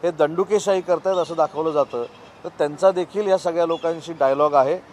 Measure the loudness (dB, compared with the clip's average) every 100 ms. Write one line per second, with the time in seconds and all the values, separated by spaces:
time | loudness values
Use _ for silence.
0 | -4 0 0 2 0 0 0 -2 0 -2
1 | 0 -2 -2 0 -2 0 -2 0 -2 -4
2 | -8 -12 -20 -16 -16 -4 -4 2 2 2
3 | -4 -4 0 0 0 -2 -2 -2 -2 -4
4 | -8 -2 0 2 2 4 2 0 -6